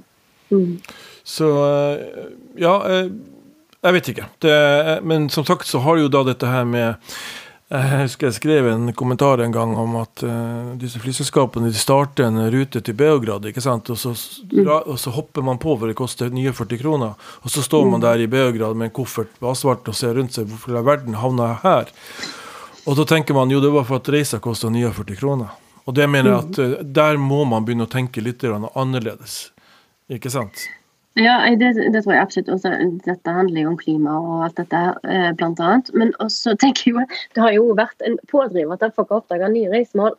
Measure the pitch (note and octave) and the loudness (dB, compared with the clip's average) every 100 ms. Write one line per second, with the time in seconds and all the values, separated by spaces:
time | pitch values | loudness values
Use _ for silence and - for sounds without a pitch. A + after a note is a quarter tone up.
0 | - _ _ _ _ G3 F3 F3 - - | -8 _ _ _ _ 0 0 -4 -14 -20
1 | - - - - D#3 C#3+ C#3+ C#3+ C#3+ D3 | -20 -20 -14 -2 0 2 2 2 0 -2
2 | A#2+ - - - - - E3+ G3+ F#3+ F#3 | -8 -12 -16 -18 -20 0 2 2 2 0
3 | F#3 G#3+ - - - _ _ _ F3+ F3+ | -2 -8 -16 -20 -20 _ _ _ 2 2
4 | C3 - - _ D#3+ D3+ D3 C#3+ D#3+ D#3 | 0 -8 -12 _ 4 6 6 4 2 0
5 | E3 D#3+ D3 - C#3 F3 - C3+ C#3 E3 | 0 0 0 -2 0 -2 -2 0 2 2
6 | D3 C#3 C3 B2 B2 B2+ A#2+ A#2+ A#2 A2+ | 4 2 2 0 0 0 0 0 -2 -4
7 | - - - - - - _ C3+ C3+ C#3 | -12 -16 -14 -16 -18 -20 _ -2 0 0
8 | C3 - C3+ G#2+ D3+ D3+ B2 A2+ A#2+ - | 0 -2 -2 0 2 4 4 2 -2 -2
9 | B2 B2 C#3+ B2 A#2 A2+ A2+ A2+ A2+ A#2 | -2 2 2 4 2 0 -2 -2 -2 -4
10 | A2 - A#2+ A#2 A#2 A#2 A#2+ B2 B2 A#2+ | -6 -6 -6 -4 -6 -8 -10 -10 -10 -8
11 | B2 C3 C#3 D3+ B2 A#2 A#2 G#2+ - C#3 | -8 -6 0 2 2 0 -2 0 2 2
12 | C#3+ - A#2 A2+ A2 B2+ C3+ D#3 - A2 | 2 0 0 2 2 0 0 -4 -6 0
13 | D3+ D3 A2 G2+ G#2+ B2+ C3 A#2 - A2+ | 2 2 0 -4 -6 -4 -2 -2 -4 -6
14 | B2+ A2+ - C#4 G3+ G3+ G3 D#3 - C3 | -6 -8 -12 -16 0 2 4 2 0 -6
15 | C3 B2 D#3 D3 C3 B2 D#3+ B2 A2+ A2 | -6 -6 -6 -4 -4 -2 -2 0 -2 -4
16 | B2+ - B2 B2+ C3+ B2 G#2 A#2 D3+ D3 | -6 -4 -4 -2 -2 -4 -6 -4 -2 0
17 | A2 G2+ - - A#2+ D3 B2+ D#3 - A#2 | -2 -6 -18 -14 -6 -6 2 4 4 4
18 | A#2 A#2 A2+ C3 B2+ A2+ A2 A2+ A2+ C3+ | 4 2 2 2 2 0 -2 -2 -4 -4
19 | A#2+ - G#2+ _ B2 C3 C#3 A#2+ - G2+ | -6 -6 -8 _ -6 -2 0 0 -4 -4
20 | A#2+ B2 B2 A#2+ G#2 A2 - A#2+ B2 C#3+ | -2 -2 -2 -6 -8 -10 -6 -2 0 0
21 | B2 G#2+ B2+ B2 A#2 A2+ F#3 C#3+ G#2+ - | -2 -4 -2 0 -2 0 2 2 0 -12
22 | - - - - - - - - D3+ C#3 | -20 -14 -14 -14 -18 -18 -20 -10 -2 0
23 | D3+ D#3+ C#3+ C#3 C3 C#3 C#3+ D3 B2 C3 | 2 2 2 2 2 4 4 2 2 -4
24 | - D3 C#3 A2 A#2+ A2 A2+ A#2 A#2+ G2 | 0 0 0 -4 -6 -4 -2 0 -2 -4
25 | G2 G2 C#3 C3+ G2+ - _ _ - C3 | -10 -4 -2 -2 -6 -14 _ _ -4 0
26 | C#3+ C#3 C3 B2 D#3 F#3 B2 C#3+ D3 D3 | 2 4 4 2 0 -2 -2 -2 -2 2
27 | D3+ D3 C#3 C#3+ C#3 A2 A2 A#2+ A2+ C3 | 2 2 0 0 0 0 0 -2 -2 -4
28 | B2+ A2+ A2+ B2 B2 G#2 A2 C3+ C3 B2+ | -4 -6 -6 -4 -4 -4 -6 -4 -2 -2
29 | A2 G2+ - - - _ _ _ _ _ | -4 -10 -14 -14 -14 _ _ _ _ _
30 | - A#2+ C3 C3+ G2+ - - - _ _ | -14 -10 -6 -6 -6 -10 -16 -16 _ _
31 | _ A3+ A#3 B3 - A3+ B3 A3 - A3 | _ 2 4 4 4 4 4 2 2 2
32 | G#3 C#3+ G3 F#3 - F#3+ F#3 - F3 F3 | 2 2 2 -2 -2 -2 -2 0 -2 -2
33 | F3 F3+ E3+ F3 F#3 D#3+ D3+ E3+ - D#3 | -4 -4 -4 0 0 0 0 -2 -2 0
34 | D3+ D#3 E3+ E3 E3 E3+ E3+ E3 F3 - | 0 -2 -2 -4 -4 -4 -2 0 0 -2
35 | - F#3 F3 E3+ E3+ E3+ E3+ A#3+ - - | -2 0 0 0 -2 0 2 2 2 2
36 | A3+ - A3 - A#3+ G#3 C4+ B3+ B3 A#3+ | 2 0 -6 -2 -2 4 4 4 0 0
37 | B3+ - - A3+ A3+ G#3 A#3 G3+ A#3 - | -2 -8 -6 2 4 6 4 4 0 -2
38 | A3+ A#3 - C#4+ B3+ F3+ D3+ F3+ A3+ A3+ | -4 -4 0 0 2 0 -2 -2 -2 0
39 | - G#3+ - F3 F#3+ A3+ F#3+ A3+ A#3 G3 | 0 -2 0 -2 0 0 2 0 0 0
40 | G#3+ | 0